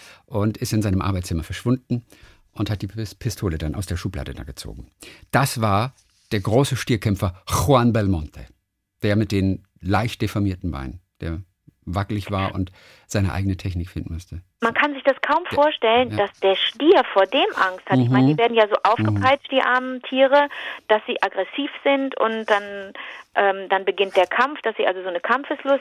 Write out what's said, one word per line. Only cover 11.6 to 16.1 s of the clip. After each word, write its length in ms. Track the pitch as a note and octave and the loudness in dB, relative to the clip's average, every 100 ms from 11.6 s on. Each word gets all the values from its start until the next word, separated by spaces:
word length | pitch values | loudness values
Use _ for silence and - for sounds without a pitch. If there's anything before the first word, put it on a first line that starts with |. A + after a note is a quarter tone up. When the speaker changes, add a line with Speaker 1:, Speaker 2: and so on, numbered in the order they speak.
| _ _ - | _ _ -8
Speaker 1:
wackelig 400 | F2+ G2 G#2+ F#2+ | -6 -4 -6 -4
war 240 | G2 F#2+ | -4 -2
und 160 | G2 F#2 - - - _ | -4 -6 -10 -20 -20 _
seine 260 | G#2+ F#2+ | -2 0
eigene 240 | F2+ G2 F2+ | 0 -2 -4
Technik 320 | G2 F2 F2 | -4 -6 -6
finden 240 | E2 - | -8 -8
musste. 300 | E2 - E2 - _ | -10 -10 -16 -16 _
Speaker 2:
Man 140 | A3+ | -2
kann 180 | A3+ D4 | 0 -2
sich 100 | C4+ | 0
das 120 | C#4 C4 - | 0 0 0
kaum 160 | D#4 | 0
Speaker 1:
Der 80 | F4+ | 0
Speaker 2:
vorstellen, 560 | - D4+ D4 A3 A#3 B3 | 2 2 2 2 2 2